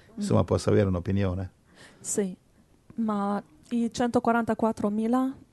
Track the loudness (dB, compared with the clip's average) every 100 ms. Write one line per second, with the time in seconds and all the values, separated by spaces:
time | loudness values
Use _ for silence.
0 | -16 -8 0 2 2 0 2 2 2 0
1 | 0 0 0 -2 -6 _ _ -20 -20 -16
2 | -6 -4 -4 -6 _ _ _ _ -12 -6
3 | -2 -2 -2 -4 -6 -18 -6 -2 -2 0
4 | 0 2 2 2 0 0 0 0 -2 0
5 | 0 0 0 -4 -8